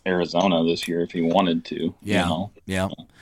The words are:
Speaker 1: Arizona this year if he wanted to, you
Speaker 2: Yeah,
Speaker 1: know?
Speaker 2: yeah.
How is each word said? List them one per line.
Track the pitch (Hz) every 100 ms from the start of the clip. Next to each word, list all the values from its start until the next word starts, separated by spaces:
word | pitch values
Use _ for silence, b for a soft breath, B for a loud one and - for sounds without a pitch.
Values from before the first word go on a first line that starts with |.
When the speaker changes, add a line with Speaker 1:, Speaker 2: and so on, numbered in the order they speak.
| 95
Speaker 1:
Arizona | 90 82 85 98 85
this | 82 85 -
year | 85
if | 85
he | 90
wanted | 82 90 87 82 -
to, | 76
you | 80 -
Speaker 2:
Yeah, | 98 104 87
Speaker 1:
know? | 80 101 - -
Speaker 2:
yeah. | 95 95 - - b